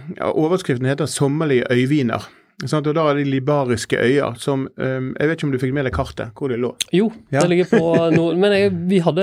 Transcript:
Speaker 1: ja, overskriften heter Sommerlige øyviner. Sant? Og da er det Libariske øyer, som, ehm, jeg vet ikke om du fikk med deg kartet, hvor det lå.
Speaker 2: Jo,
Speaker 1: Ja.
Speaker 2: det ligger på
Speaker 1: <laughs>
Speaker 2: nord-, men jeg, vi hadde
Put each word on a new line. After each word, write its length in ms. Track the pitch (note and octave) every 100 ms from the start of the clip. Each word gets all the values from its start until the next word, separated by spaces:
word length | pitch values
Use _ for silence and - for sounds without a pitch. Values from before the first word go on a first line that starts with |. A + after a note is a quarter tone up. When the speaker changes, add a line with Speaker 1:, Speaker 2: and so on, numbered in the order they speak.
| D3 -
Speaker 1:
ja, 140 | -
overskriften 560 | - D#3 F3+ - B2+ C3
heter 160 | C#3 C#3+
Sommerlige 640 | - C#3 D3+ D#3 B2+ -
øyviner. 540 | B2 C3 D3+ A#2+ G#2 - - _ - C3
Sant? 160 | D#3 D3
Og 60 | D3+
da 60 | D#3
er 80 | C#3+
det 80 | C#3+
Libariske 680 | C3+ C3 D3 B2+ A#2 - -
øyer, 360 | - C#3+ C3+ A#2
som, 280 | - C#3 C3+ -
ehm, 300 | C3 C3 C3 -
jeg 80 | D3+
vet 100 | D#3+
ikke 80 | D3
om 40 |
du 60 | C3
fikk 160 | C3+
med 100 | C#3+ C3
deg 60 |
kartet, 360 | G2+ C3+ - A2+ -
hvor 100 | C#3+
det 120 | A#2
lå. 80 | A#2+ - -
Speaker 2:
Jo, 160 | F3 A3 - -
Speaker 1:
Ja. 100 | C#3
Speaker 2:
det 80 | F3
ligger 160 | F3 F3+
på 140 | A3+ E3 E3 E3
Speaker 1:
<laughs> 40 | D#3+
Speaker 2:
nord-, 220 | E3 E3+
men 140 | G3+
jeg, 180 | G3 G3+ F3 F3
vi 120 | G3
hadde 180 | E3 D#3